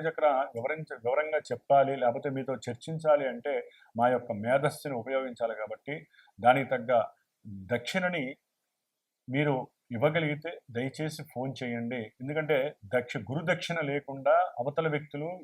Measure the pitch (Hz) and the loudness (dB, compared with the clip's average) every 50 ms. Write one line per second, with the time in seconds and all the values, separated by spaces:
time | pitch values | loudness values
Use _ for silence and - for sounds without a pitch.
0 | 156 160 160 - 151 151 139 131 143 143 - 117 117 139 156 160 156 - 143 123 | -2 -2 0 2 2 4 4 2 0 -2 -4 -4 -4 -4 -4 -6 -8 -10 -10 -6
1 | 113 120 131 143 151 156 156 151 - - 123 120 _ - 143 139 139 135 139 131 | -2 0 0 0 0 0 0 -2 -2 -4 -8 -4 _ 4 6 6 6 6 2 0
2 | 127 120 117 135 135 143 131 135 127 131 131 113 - 127 117 - - - 160 160 | 2 0 0 0 -2 -4 -4 -4 -2 -4 -4 -4 -4 -8 -8 -8 -8 -8 -6 0
3 | 160 156 147 147 139 127 120 120 - 143 139 120 - - - _ _ _ - 113 | 4 6 6 6 4 2 -4 -4 -4 -2 -2 -2 -4 -6 -14 _ _ _ 0 2
4 | 120 123 127 120 - - 113 101 104 120 127 143 143 143 143 - - 151 135 117 | 4 4 4 2 0 -2 -4 -2 0 2 2 4 2 2 -2 -4 -8 -6 -6 -6
5 | 110 127 135 135 131 127 120 - 120 113 110 107 107 104 110 - - - 147 165 | -4 -2 -2 -2 -2 -4 -4 -4 -4 -4 -2 -4 -8 -8 -10 -10 -10 -10 -10 -10
6 | 160 _ _ _ _ _ _ - 98 120 131 139 131 - 131 123 117 120 123 113 | -12 _ _ _ _ _ _ 4 8 8 8 8 6 0 -2 -2 2 2 4 4
7 | 107 - - _ _ _ _ _ - 104 101 98 92 92 120 120 - - - 190 | 2 2 -4 _ _ _ _ _ -16 -14 -14 -10 -4 -2 -2 -2 -2 -2 -2 0
8 | 185 180 175 165 131 127 147 _ _ _ _ _ _ _ _ _ _ _ _ _ | 0 0 0 -2 -4 -6 -8 _ _ _ _ _ _ _ _ _ _ _ _ _
9 | _ _ _ _ _ - 127 139 151 147 139 127 117 - _ _ _ - 120 113 | _ _ _ _ _ -2 0 2 2 4 2 0 -2 -6 _ _ _ -8 -2 2
10 | 131 151 156 170 160 147 151 147 151 165 180 - - - 113 117 131 135 - - | 2 2 4 2 0 0 -2 -2 -6 -10 -12 -12 -14 -8 -6 -4 -4 -4 -4 -4
11 | 156 156 156 - 147 - - 120 131 135 131 - 131 120 120 117 117 117 127 123 | -4 -4 -6 -8 -12 -12 -8 -8 -6 -6 -6 -6 -6 -4 -4 -4 -4 -4 -6 -6
12 | 107 107 _ - 127 139 147 156 151 147 156 135 131 147 151 _ - 98 - 123 | -8 -8 _ -12 -8 -6 -4 -2 0 2 2 2 2 0 -4 _ -6 -2 0 0
13 | 120 - - 135 107 95 131 160 160 180 175 170 - - 170 165 151 139 143 147 | 0 -2 -6 -8 -6 -6 -6 -2 0 0 0 0 -2 -4 -4 -2 -2 -2 -2 -4
14 | 143 - 135 139 131 139 156 170 185 - - - 123 143 139 165 160 160 147 147 | -4 -6 -8 -2 2 4 4 4 2 0 -2 -6 -6 -4 -2 -2 0 0 0 -2
15 | 151 - - 143 151 170 180 180 | -4 -6 -8 -6 -6 -6 -8 -8